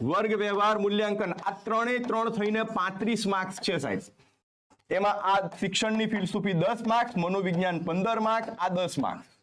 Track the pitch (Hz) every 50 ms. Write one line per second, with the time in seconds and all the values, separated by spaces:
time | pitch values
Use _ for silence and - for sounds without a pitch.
0 | 117 127 165 196 220 220 220 202 208 208 202 196 202 214 214 208 202 202 202 208
1 | 214 208 202 208 208 180 170 - - 196 196 - - 220 220 226 233 240 247 247
2 | 240 247 226 226 226 226 220 196 208 208 214 220 226 220 226 202 180 190 190 196
3 | 214 208 233 208 202 190 196 190 185 185 190 - - - 185 160 139 120 98 95
4 | - - - _ - _ _ _ _ _ _ _ _ _ _ _ _ - - 185
5 | 202 208 196 208 - 185 196 196 190 175 - - 202 190 190 - 226 220 214 220
6 | 220 220 220 208 185 175 - 208 196 202 190 160 170 202 233 226 233 226 226 233
7 | 240 240 247 185 170 175 185 196 190 185 175 170 185 185 175 165 170 175 165 185
8 | 190 226 226 220 220 220 220 226 226 226 226 - 175 190 180 180 180 170 - 143
9 | 123 95 76 - - - _ _